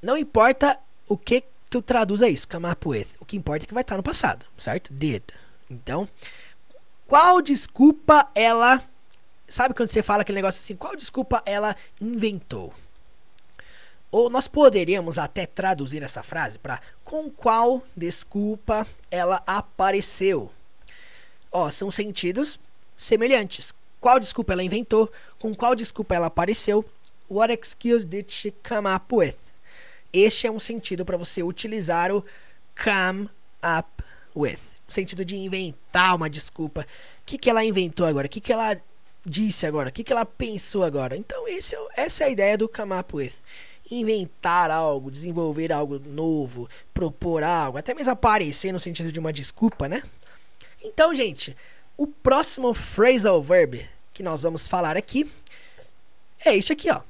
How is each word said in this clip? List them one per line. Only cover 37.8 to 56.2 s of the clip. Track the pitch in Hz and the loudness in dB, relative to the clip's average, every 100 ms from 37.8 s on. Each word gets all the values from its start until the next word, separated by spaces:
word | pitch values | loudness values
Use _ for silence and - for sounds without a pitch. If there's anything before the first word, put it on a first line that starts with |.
| 180 151 170 | -2 0 0
agora? | 143 139 | 2 -2
O | |
que | 214 | -6
que | - | -2
ela | 226 220 202 - - - - | 0 2 -2 -6 -20 -20 -14
disse | 175 156 214 - 160 | -6 -2 0 0 0
agora? | 151 131 | -2 -4
O | |
que | - | -6
que | 226 | 0
ela | 240 226 | 0 0
pensou | - 240 208 - 202 | -4 -6 -4 -2 0
agora? | 175 139 131 127 | 0 0 -4 -6
Então, | - 539 466 | -8 -8 -6
esse | 370 - | -4 -4
é | - | -4
o, | - - | -6 -4
essa | 285 - | 0 2
é | 294 | 2
a | |
ideia | 226 196 208 | 4 4 4
do | 220 | 0
come | - 202 | -4 -4
up | 185 180 156 | -4 -4 -6
with. | 131 - - - - - - | -6 -10 -16 -18 -18 -18 -10
Inventar | 240 220 220 175 - 170 175 165 | -4 0 0 -2 -4 2 4 4
algo, | 160 160 139 135 | 2 2 0 -4
desenvolver | 135 170 170 165 151 160 | -10 -6 -2 -2 -2 -2
algo | 151 147 139 | 0 -2 -6
novo, | 139 143 165 156 135 123 120 - - | -8 -4 0 0 -2 -8 -12 -14 -8
propor | - 170 - 175 160 | -4 -4 -4 -2 0
algo, | 156 175 147 131 | 2 0 0 -4
até | 190 | -6
mesmo | 311 262 | -2 -2
aparecer | 240 240 214 160 143 190 | 2 4 4 2 -2 -4
no | 185 | -4
sentido | 175 165 165 | -6 -6 -6
de | 160 | -4
uma | 156 | -6
desculpa, | 147 135 - 220 - 139 | -4 -8 2 0 2 -6
né? | 214 285 - - - - - - - | -6 -8 -16 -18 -18 -18 -18 -18 -14
Então, | 440 - 320 | -10 4 4
gente, | 285 220 135 - - - - - - | 4 -2 -2 -8 -10 -18 -18 -18 -6
o | 285 | -6
próximo | - 254 269 320 - 247 | 0 4 4 4 0 0
phrasal | 226 - - 233 262 202 180 | 0 -4 4 6 6 6 4
verb | 143 180 151 123 - - - | 6 6 6 0 -12 -16 -16
que | - | -10
nós | 185 156 | -6 -2
vamos | 160 160 - | -2 -2 -2
falar | 180 170 170 | 0 0 -2
aqui | - 262 302 - - - - - - - - - | -2 -2 -2 -6 -16 -18 -18 -18 -18 -18 -18 -18